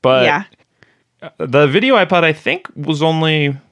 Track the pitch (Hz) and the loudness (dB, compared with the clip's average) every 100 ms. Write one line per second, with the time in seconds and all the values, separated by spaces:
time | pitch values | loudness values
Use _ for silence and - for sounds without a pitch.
0 | 135 131 127 147 196 _ _ _ _ _ | 2 2 2 0 -6 _ _ _ _ _
1 | _ _ - _ 147 131 147 160 262 240 | _ _ -20 _ -2 2 2 2 2 2
2 | 185 180 165 151 - 359 - - 147 151 | 2 2 0 -2 -6 -6 -10 -10 -6 -2
3 | 160 160 160 156 143 139 _ | 0 0 0 0 -2 -4 _